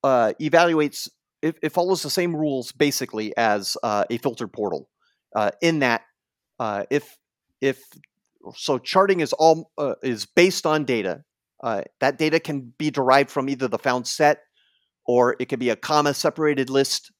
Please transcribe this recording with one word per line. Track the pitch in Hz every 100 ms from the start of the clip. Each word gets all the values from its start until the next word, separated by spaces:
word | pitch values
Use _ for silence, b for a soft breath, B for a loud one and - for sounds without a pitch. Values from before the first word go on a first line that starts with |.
uh, | 139 127 110 -
evaluates, | 151 165 175 160 147 - - _ _ _
it, | 156 160
it | 156
follows | 180 180 185
the | 151
same | - 175 156
rules | 151 135 120
basically | - 147 - 127 110 107 117
as, | 113 104 95 -
uh, | 113 104 98
a | 117
filter | 143 113 110
portal, | - 104 78 - _ _ _ _
uh, | 110 104 -
in | 170 160
that, | 131 117 - _ _ _ _ -
uh, | 113 101 -
if, | 143 - - _ _ _ _
if, | 135 131 - - _ _ _ _ -
so | - - 131
charting | - 190 196 185
is | 147
all, | - 160 160 - -
uh, | 143 -
is | 131 117 -
based | - 180 185
on | 160 151
data. | 135 120 95 87 - _ _ _
Uh, | 120 104 - _
that | 139 -
data | 156 160
can | - 143 123 -
be | 151
derived | 143 127 135 139
from | - 135
either | 135 127
the | 110
found | 135 127 117
set, | - 151 147 _ _ _ _ _ _
or | - 123 123 120
it | 127
could | 123
be | 123
a | 107
comma | - 151 147
separated | 139 160 147 151 139 131
list. | 135 131 - - _